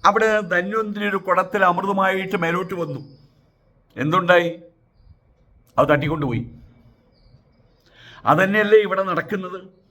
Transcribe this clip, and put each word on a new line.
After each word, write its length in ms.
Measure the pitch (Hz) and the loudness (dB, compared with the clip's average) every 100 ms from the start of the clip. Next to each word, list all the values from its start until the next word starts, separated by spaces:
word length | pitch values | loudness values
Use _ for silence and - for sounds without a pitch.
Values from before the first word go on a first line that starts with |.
| 185 | 2
അവിടെ 200 | 208 220 214 185 | 2 2 0 0
ധന്വന്തരി 520 | 180 190 220 214 208 208 | -2 -2 -4 -4 -4 -4
ഒരു 80 | 196 190 | -4 0
കുടത്തിൽ 340 | 180 185 208 185 | 0 0 2 2
അമൃതമായിട്ട് 640 | 175 196 190 190 190 190 196 | 2 -2 0 0 0 -4 -2
മേലോട്ട് 320 | 165 175 185 180 | -2 -2 -4 -6
വന്നു. 200 | 160 139 - - _ _ _ _ _ _ _ - | -6 -8 -14 -20 _ _ _ _ _ _ _ -6
എന്തുണ്ടായി? 480 | 143 180 175 180 170 170 - _ _ _ _ - _ _ _ _ _ - | -2 0 4 2 2 -8 -20 _ _ _ _ -20 _ _ _ _ _ 0
അത് 100 | 135 | 2
തട്ടിക്കൊണ്ടുപോയി. 500 | 143 151 160 139 113 - - - _ _ _ _ _ _ _ _ _ _ _ _ _ - - - | 2 0 -4 -4 -6 -8 -16 -20 _ _ _ _ _ _ _ _ _ _ _ _ _ -20 -6 2
അതന്നെയല്ലേ 460 | 151 190 214 208 214 202 | 2 4 2 6 4 4
ഇവിടെ 160 | 190 190 | -2 -2
നടക്കുന്നത്? 500 | 170 165 208 185 185 - _ _ | -4 -4 -8 -8 -14 -16 _ _